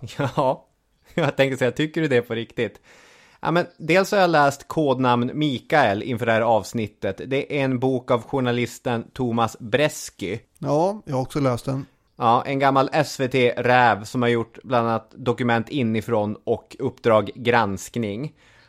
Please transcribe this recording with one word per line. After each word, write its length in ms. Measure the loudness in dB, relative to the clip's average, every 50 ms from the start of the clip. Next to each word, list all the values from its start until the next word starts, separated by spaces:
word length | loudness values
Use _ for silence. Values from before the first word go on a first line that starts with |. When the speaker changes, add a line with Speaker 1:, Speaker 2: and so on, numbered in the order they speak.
| -10 -10 -6 -4
Speaker 1:
<laughs> 120 | -4 -4 -2
Ja, 320 | 0 0 0 0 -2 _ _ _ _ _ _ _ _ _ -10 -4
jag 240 | -2 -2 0 2 2
tänkte 200 | 0 0 0 0
säga, 140 | 0 0
tycker 300 | 0 -2 -4 -4 -2 -2
du 60 | 0 2
det 140 | 2 0
på 140 | 0 -2 -4
riktigt? 460 | -8 -8 -8 -6 -4 -4 -4 -6 -10 _ -20 -20 -20 -20 -20 -20 _ _ _ _ _
Ja, 100 | -4 -2
men 140 | 0 0 -2 -2 -6 -8
dels 340 | -2 0 2 2 2 2
har 80 | 2 2
jag 100 | 4 4
läst 380 | 4 4 4 2 0 -2 -8 -8
Kodnamn 640 | -4 0 0 0 2 2 2 2 2 2 0 -2 -2
Mikael 680 | -2 -2 -2 -2 -4 -4 0 2 2 4 4 2 0 -4
inför 220 | -4 -6 -4 0
det 60 | 0
här 100 | 2 2
avsnittet. 800 | 2 2 2 0 0 -2 -6 -6 -6 -6 _ _ -6 -6 -6 -6 -6 -4
Det 320 | -4 -4 -4 -4 -4 -2
är 40 | -2
en 140 | -2 -2 -2
bok 320 | -2 -2 -2 -2 -2 0
av 100 | -2 -2 -2
journalisten 800 | -4 -4 -4 -2 -2 0 -2 -2 -4 -6 -8 -6 -4 -4 -4 -6 -8 -8
Thomas 440 | -6 -4 -2 0 0 -2 -2 -4 -8
Bresky. 800 | -8 -2 0 0 0 0 -2 -6 -14 -16 -12 -10 -8 -8 -8 -8 -10 _ _ -8
Speaker 2:
Ja, 420 | -4 -2 0 0 0 0 -2 -6 -8
jag 100 | -6 -4
har 60 | -4
också 180 | -4 -4 -4 -2
läst 260 | 0 0 -2 -2 -4
den. 200 | -6 -6 -6 -8 -12 _ _ _ _ _ 0
Speaker 1:
Ja, 260 | 2 4 4 4 2
en 140 | 0 -2 0
gammal 300 | 2 4 4 4 2 2 2
S 260 | 0 0 -2 -2 -4
V 80 | -2 0
T-räv 760 | 2 2 2 2 2 2 2 4 6 6 6 6 4 2 -2
som 180 | -6 -4 0
har 80 | 0 2
gjort 280 | 2 0 -2 -4 -10 -18 -6
bland 240 | -2 0 2 2 2
annat 240 | 0 -2 -4 _ -16 -6
Dokument 520 | -2 -2 -2 0 2 2 2 2 0 -2
inifrån 680 | -2 -2 0 0 0 -2 -2 0 0 0 0 -2 -4 -6 -4
och 320 | -4 -4 -4 -6 -12 -10 -6
Uppdrag 520 | -6 -6 -4 -2 2 4 4 4 4 0 -6
granskning. 1000 | -4 0 2 2 4 2 2 -2 -6 -8 -8 -6 -6 -6 -6 -6 -8 -10 -10 -12 _ _ _ _ _ _